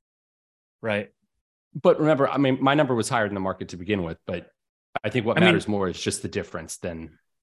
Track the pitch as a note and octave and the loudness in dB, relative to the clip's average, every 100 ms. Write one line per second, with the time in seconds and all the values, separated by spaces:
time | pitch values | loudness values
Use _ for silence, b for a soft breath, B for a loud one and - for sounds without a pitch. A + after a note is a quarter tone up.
0 | _ _ _ _ _ _ _ _ A2+ G#2 | _ _ _ _ _ _ _ _ -4 -2
1 | G#2 _ _ _ _ _ _ D3+ F3+ E3 | -4 _ _ _ _ _ _ 0 2 4
2 | D#3 D3+ C#3 C3+ C#3 C3 C3+ C#3+ C#3+ A#2+ | 4 4 2 2 2 2 4 4 2 0
3 | G#2 B2+ G#2 G2 F#2+ F#2 F#2 F2+ F2+ G#2 | 0 0 0 -2 -4 -4 -8 -10 -2 -2
4 | E2+ E2 - F2 - _ _ _ _ - | -2 -6 -8 -10 -10 _ _ _ _ -8
5 | A2 B2+ G#2+ A2+ A2 - G#2 G2+ F#2+ E2+ | -4 -2 0 4 4 4 0 0 -2 -2
6 | - F#2+ F#2 G2 F2 F2 D#2+ - F#2 E2 | -4 -4 -6 -6 -6 -10 -12 -10 -8 -8
7 | D#2+ - _ _ | -12 -16 _ _